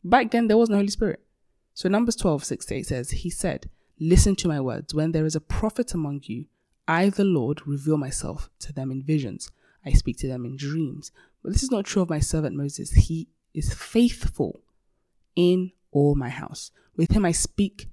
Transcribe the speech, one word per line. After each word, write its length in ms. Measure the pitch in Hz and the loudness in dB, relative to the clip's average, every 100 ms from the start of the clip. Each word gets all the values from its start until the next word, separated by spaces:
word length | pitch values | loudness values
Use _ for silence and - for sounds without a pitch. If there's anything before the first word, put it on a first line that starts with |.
Back 280 | 175 247 226 | 4 2 4
then, 180 | 233 233 | 2 4
there 100 | 214 | 4
was 100 | 233 | 6
no 80 | 202 | 4
Holy 120 | 202 | 2
Spirit. 320 | - - - _ _ _ _ _ | 0 -2 -4 _ _ _ _ _
So 160 | - 185 | -4 0
Numbers 280 | 202 233 220 | 2 2 0
twelve 280 | 190 147 | 0 0
six 220 | - 139 - | -2 -8 -6
to 80 | |
eight 120 | 131 - | -8 -4
says, 240 | 131 127 | -6 -4
"He 200 | - 175 | -4 -4
said, 400 | - 185 - - - _ _ | -4 -4 -4 -10 -18 _ _
'Listen 380 | 160 180 208 190 | 4 6 6 2
to 120 | 175 | 0
my 120 | 151 | 0
words. 340 | 131 117 - | -2 -4 -6
When 180 | 151 160 | -2 0
there 140 | 160 156 | 0 0
is 80 | |
a 60 | 156 | -2
prophet 540 | _ - 214 - 240 | _ -2 -2 -2 -4
among 280 | 180 147 143 | -4 -4 -6
you, 220 | - 113 151 _ _ _ - | -10 -12 -12 _ _ _ -2
I, 220 | 165 196 | 2 2
the 160 | 196 | 2
Lord, 420 | 196 165 120 147 143 | 2 2 0 -2 -4
reveal 300 | 143 143 156 | -4 0 0
myself 540 | 135 - - 147 - _ | 0 -6 -8 -8 -10 _
to 120 | - | -12
them 180 | 139 135 | -8 -6
in 120 | 131 | -6
visions. 480 | 139 156 127 - - - _ _ | -2 -2 -2 -10 -14 -20 _ _
I 80 | - | 2
speak 260 | 135 - 123 | 2 4 -4
to 100 | 135 | -6
them 160 | 127 | -6
in 120 | 123 135 | -8 -8
dreams. 540 | 143 160 151 147 - _ _ _ | -6 -4 -4 -6 -16 _ _ _
But 100 | - | -2
this 100 | 202 | -2
is 80 | 262 | 0
not 140 | 240 | -2
true 180 | 202 208 | 0 0
of 80 | 175 | 0
my 100 | 156 | 0
servant 360 | - 160 151 143 | 0 -2 -2 -4
Moses. 360 | 139 143 - | -6 -6 2
He 360 | - - 165 165 _ _ | 4 4 0 -8 _ _
is 200 | 160 156 | -6 -4
faithful 880 | - - 226 240 - 214 - 120 - _ _ _ _ _ _ _ - | -6 -2 4 4 2 -4 -2 -4 -4 _ _ _ _ _ _ _ 2
in 360 | 175 185 185 _ _ | 4 4 0 _ _
all 240 | 147 143 | 2 2
my 140 | 143 127 | 2 -2
house. 420 | 135 - 151 - _ _ - | -8 -12 -14 -16 _ _ -2
With 160 | 170 | 2
him 120 | 220 | 4
I 80 | 185 | 4
speak 560 | 165 - - 202 - - | 0 -4 -2 -2 -2 -18